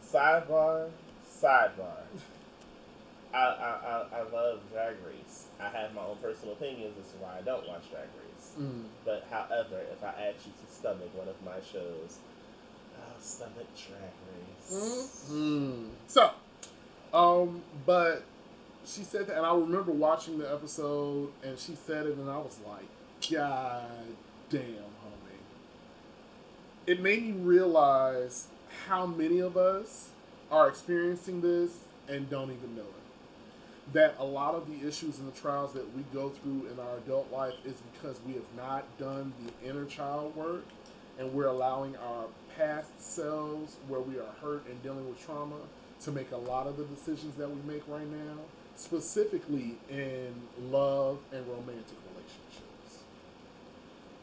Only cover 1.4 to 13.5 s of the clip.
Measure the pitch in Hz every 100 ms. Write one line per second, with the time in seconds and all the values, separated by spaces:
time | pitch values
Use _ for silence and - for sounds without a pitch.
1.4 | 143 127 107 92 90 82 - - - -
2.4 | - - - - - - - - - 127
3.4 | 127 - 117 117 117 117 - 117 110 117
4.4 | 120 110 101 110 113 95 87 64 - -
5.4 | - - 101 113 107 104 92 104 113 110
6.4 | 110 104 139 123 107 101 95 95 95 92
7.4 | 98 127 - 85 - 71 71 67 - -
8.4 | - 151 139 120 110 - 113 104 - 110
9.4 | 98 117 110 92 - 98 101 101 104 -
10.4 | 104 95 - - 113 95 87 95 95 95
11.4 | 95 92 - 95 87 82 85 - - -
12.4 | - - - - - - - - - -
13.4 | 117